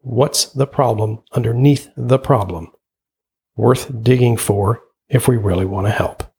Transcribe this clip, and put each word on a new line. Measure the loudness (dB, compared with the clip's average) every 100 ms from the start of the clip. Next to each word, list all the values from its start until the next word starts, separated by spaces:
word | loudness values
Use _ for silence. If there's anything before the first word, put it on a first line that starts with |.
| -4
What's | -2 0 -2 -6
the | -4 -2
problem | 0 0 0 -4 -6 _
underneath | -4 -2 4 4 4 -2 -10
the | 0 0
problem? | 2 0 0 -8 -14 _ _ _ _ _ _ _ _ 0
Worth | 2 2 -2 -4
digging | 2 4 2 0
for | -2 0 0 -4 _ _ _
if | 0 2
we | 0
really | 0 0
want | -2 -2 -2
to |
help. | -2 -4 -6 -14